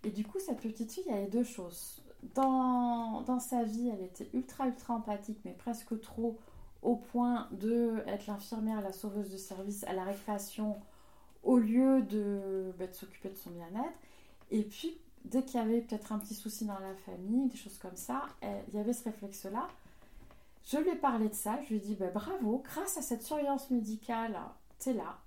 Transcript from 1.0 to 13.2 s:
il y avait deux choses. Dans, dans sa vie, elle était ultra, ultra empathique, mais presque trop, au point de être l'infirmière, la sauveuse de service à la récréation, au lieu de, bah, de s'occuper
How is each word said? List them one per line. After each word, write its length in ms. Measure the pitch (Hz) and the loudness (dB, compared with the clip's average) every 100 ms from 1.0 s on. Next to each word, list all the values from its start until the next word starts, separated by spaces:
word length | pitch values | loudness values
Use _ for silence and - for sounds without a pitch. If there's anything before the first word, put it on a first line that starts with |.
| 370 | -2
il 40 | |
y 20 | 214 | 0
avait 100 | 202 | 2
deux 160 | 220 | 2
choses. 600 | 240 - 180 175 - - - - - | 2 -2 -10 -10 -12 -14 -18 -16 -6
Dans, 880 | - 269 262 254 247 240 240 226 220 | 2 6 6 6 4 4 2 0 -4
dans 180 | 247 254 | 0 0
sa 240 | - 247 | 2 0
vie, 260 | 226 220 240 | 2 2 0
elle 120 | 208 | 0
était 280 | 185 185 - | -6 -8 -4
ultra, 340 | 247 262 - 262 | -4 -4 0 0
ultra 280 | 247 - 233 | 0 -2 -2
empathique, 440 | 214 202 208 214 185 | 0 -4 -4 -8 -8
mais 60 | |
presque 480 | - - 226 - 220 | -8 -6 -6 -4 -6
trop, 380 | - - 233 226 - - - - | -6 -2 -2 -2 -10 -18 -18 -4
au 140 | - 240 | 2 2
point 520 | - 240 240 240 - | 2 2 4 2 0
de 520 | 202 208 233 233 226 - | -4 2 4 4 2 -2
être 180 | 202 208 | -4 -4
l'infirmière, 540 | 202 - 220 220 220 | -8 -6 -2 0 0
la 100 | 196 | -2
sauveuse 380 | 190 214 202 196 | -4 -4 -4 -4
de 80 | 190 | -6
service 460 | - 190 196 202 | -8 -6 -6 -6
à 100 | - | -2
la 100 | 185 | -2
récréation, 760 | 185 196 - 208 202 - 214 208 - - - - - - | -2 -4 -2 -2 -2 -2 -2 -2 -6 -20 -20 -20 -20 -4
au 140 | - 247 | 6 8
lieu 440 | 220 233 262 269 | 8 8 8 8
de, 720 | 202 214 202 202 196 190 185 180 | 6 2 2 0 0 0 -2 -4
bah, 80 | 185 | -8
de 60 | |
s'occuper 360 | 185 190 - | -8 -16 -12